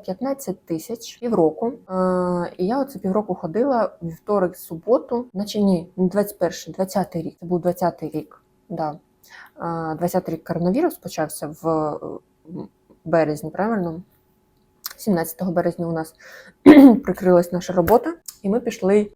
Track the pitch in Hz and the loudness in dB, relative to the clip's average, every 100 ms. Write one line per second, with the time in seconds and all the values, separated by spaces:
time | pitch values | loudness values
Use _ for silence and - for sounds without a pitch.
0 | - 185 262 269 - 185 - 165 - 233 | -6 -6 -4 -4 -6 -8 -6 -8 -6 -10
1 | - - 240 202 160 156 226 285 - 185 | -12 -8 0 4 4 2 -6 -6 -6 0
2 | 185 185 180 175 175 - 185 269 269 - | 2 2 0 -2 -4 -2 -2 0 -2 -4
3 | 190 208 214 208 165 180 277 247 202 - | -2 -2 -2 -6 -4 -2 2 2 0 -4
4 | 170 160 - 208 180 - - 165 202 262 | -10 -10 -2 2 2 -2 -12 -10 0 0
5 | - 240 247 185 208 214 202 180 170 - | 2 -6 -4 -8 -4 2 2 2 -2 -2
6 | 185 196 202 - 170 - - 160 190 208 | 0 2 -2 -2 -4 -2 -12 -6 -2 -2
7 | 180 170 156 - 170 175 175 175 175 - | -2 -4 -8 -10 -4 0 0 0 -2 -2
8 | 156 151 147 - _ _ _ 160 156 147 | -8 -8 -10 -20 _ _ _ -6 -6 -8
9 | _ _ _ - - 311 170 165 160 160 | _ _ _ -20 -20 -10 -8 -6 -6 -4
10 | 175 185 180 160 - 160 175 220 349 - | -2 -2 -4 -8 -6 -2 0 2 0 -2
11 | 180 - 156 - 147 156 165 160 151 151 | -10 -6 -6 -6 -12 -6 -2 0 -2 -6
12 | - - _ _ - 175 - _ _ _ | -10 -12 _ _ -16 -14 -14 _ _ _
13 | 160 165 151 147 156 - 208 220 170 165 | -2 0 0 -2 -8 -4 -2 -2 -4 -6
14 | 196 _ _ _ _ _ _ _ - - | -14 _ _ _ _ _ _ _ -16 -6
15 | 226 175 165 - 185 170 170 165 170 165 | 0 0 0 -4 -2 0 0 -2 -4 -4
16 | - _ - - - _ - 302 269 208 | -6 _ -20 -20 -20 _ 8 10 10 8
17 | - 180 185 175 175 180 180 185 170 233 | 0 -2 4 4 4 -4 -4 -2 4 2
18 | 320 339 - - 196 226 240 - 190 208 | 2 -10 -16 -8 -2 -2 -2 -4 2 2
19 | 208 | 0